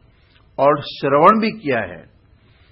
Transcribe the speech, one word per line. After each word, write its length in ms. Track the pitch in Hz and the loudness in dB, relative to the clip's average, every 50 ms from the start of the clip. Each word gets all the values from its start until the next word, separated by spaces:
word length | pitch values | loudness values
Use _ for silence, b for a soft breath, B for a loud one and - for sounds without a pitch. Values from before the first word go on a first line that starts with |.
| _ _ b b b b b b b b _ - | _ _ b b b b b b b b _ -2
और 220 | 135 143 151 143 | 0 0 0 0
श्रवण 600 | 123 - - - - 143 135 143 156 185 214 220 | -4 -12 -12 -6 -4 0 2 4 4 4 4 4
भी 100 | 214 220 | 0 -4
किया 300 | 156 - - 143 127 113 | -6 -6 -6 -4 -4 -4
है। 300 | 104 90 87 80 73 - _ _ _ _ _ b b b b b b b | -4 -8 -12 -16 -20 -20 _ _ _ _ _ b b b b b b b